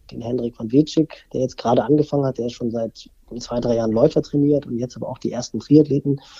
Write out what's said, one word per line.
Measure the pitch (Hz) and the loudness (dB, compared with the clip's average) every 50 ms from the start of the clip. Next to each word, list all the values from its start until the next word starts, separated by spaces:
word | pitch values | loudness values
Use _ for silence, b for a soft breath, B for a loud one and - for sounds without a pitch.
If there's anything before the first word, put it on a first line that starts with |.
| _ - | _ -16
den | - 123 | -14 -10
Hendrik | 117 117 123 123 120 120 - | -8 -6 -4 -4 -4 -6 -8
von | - 117 110 | -8 -4 0
Wetschik, | 120 139 156 151 - 160 156 156 - - - _ - | 4 4 4 4 2 0 0 0 -2 -16 -16 _ -4
der | - | -4
jetzt | 131 123 - - | -4 -4 -4 -4
gerade | - 117 120 131 120 | -2 0 2 2 2
angefangen | 113 147 151 143 - - 143 139 | 2 2 2 2 0 0 -2 0
hat, | 135 127 - | -2 -2 -4
der | 117 120 | -6 -6
schon | 120 - 123 117 | -6 -6 -6 -4
seit | 110 117 113 110 - - - - _ _ _ - 113 120 | -4 -4 -6 -6 -8 -12 -20 -20 _ _ _ -16 -14 -14
zwei, | 120 - 120 120 | -10 -6 -6 -2
drei | 120 123 117 | 0 0 0
Jahren | 113 113 113 | 0 0 0
Läufer | 110 113 131 156 - 156 | 2 4 4 4 4 2
trainiert | 143 - - 143 143 147 147 139 - | -2 0 0 2 2 4 2 2 0
und | 131 127 113 | -4 -6 -6
jetzt | 123 127 - | -6 -8 -8
aber | 117 117 - | -10 -10 -10
auch | 127 - | -8 -6
die | - 120 | -6 -6
ersten | 113 117 123 - - 113 | -6 -6 -8 -6 -8 -6
Triathleten | - - 143 156 151 147 135 143 - 143 139 139 B B B B | 0 4 6 6 6 6 2 -2 0 0 -2 -4 B B B B